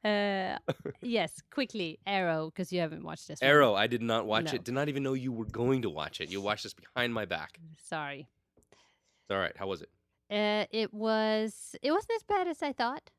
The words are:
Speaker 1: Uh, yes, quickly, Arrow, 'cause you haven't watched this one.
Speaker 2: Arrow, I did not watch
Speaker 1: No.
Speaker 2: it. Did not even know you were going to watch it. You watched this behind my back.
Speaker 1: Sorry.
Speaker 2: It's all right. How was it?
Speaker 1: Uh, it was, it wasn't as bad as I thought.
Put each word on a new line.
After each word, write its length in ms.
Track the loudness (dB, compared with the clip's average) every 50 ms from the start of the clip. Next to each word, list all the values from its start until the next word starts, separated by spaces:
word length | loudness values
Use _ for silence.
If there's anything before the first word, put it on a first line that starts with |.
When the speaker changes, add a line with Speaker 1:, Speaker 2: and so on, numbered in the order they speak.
Speaker 1:
Uh, 540 | 2 2 2 2 2 2 2 0 0 -2 -4 -4 _ -4 -4 -4 -4 -10 -10 -6
yes, 400 | -4 0 2 2 2 0 -4 -12 -20 _
quickly, 480 | -2 -2 -2 -2 -2 -4 -4 -4 -4 -8 _
Arrow, 440 | 0 0 2 4 4 2 2 0 -4
'cause 220 | -4 -6 -6 -2
you 80 | 0 0
haven't 220 | 0 0 -2 -8 -10
watched 240 | -10 -10 -10 -10 -14
this 140 | -6 2
one. 80 | 6 6
Speaker 2:
Arrow, 240 | 8 8 6 4 4
I 120 | 4 2
did 140 | 2 2 0
not 240 | 0 2 2 2 2
watch 220 | 2 2 2 2
Speaker 1:
No. 60 | 0 -4
Speaker 2:
it. 100 | -4 -4
Did 80 | -2
not 160 | -2 -2 -2 -2
even 140 | -2 -2
know 100 | -2 -2
you 180 | -2 -2 -2 -4
were 140 | -4 -4 -6
going 380 | -6 -2 0 4 4 4 4
to 80 | 2 -2
watch 320 | -2 -4 -6 -6 -6 -8
it. 80 | -6 -4
You 100 | -4 -4
watched 220 | 0 0 0 0
this 100 | -2 -12
behind 400 | -12 -14 -20 -8 _ -2 0 0
my 140 | 0 -2 -2
back. 340 | -2 -4 -4 -4 -10 -14 -20 -20 -20 -20
Speaker 1:
Sorry. 500 | -20 -12 -8 -6 -6 -6 -6 -8 -10 -14 -18 _ _ _ _ _
Speaker 2:
It's 760 | -20 _ _ -20 _ _ _ _ _ _ _ _ _ _ _
all 60 | 0
right. 180 | 2 2 0 -2 -4
How 80 | -4
was 160 | -4 -4 -4
it? 80 | -6 -16 _ _ _ _ _ _ _ _
Speaker 1:
Uh, 340 | -2 0 2 2 2 0 0 -2
it 240 | -2 -2 -2 -2 -4
was, 840 | -4 0 2 2 2 4 2 2 2 0 -2 -4 -10 -16 -16 -16 -4
it 80 | 0 2
wasn't 200 | 2 2 2 0 -4
as 60 | -4
bad 260 | 0 0 0 2 2 0
as 140 | -2 -2
I 100 | -2 -4
thought. 380 | 0 0 -2 -2 -2 -4 _ -16 _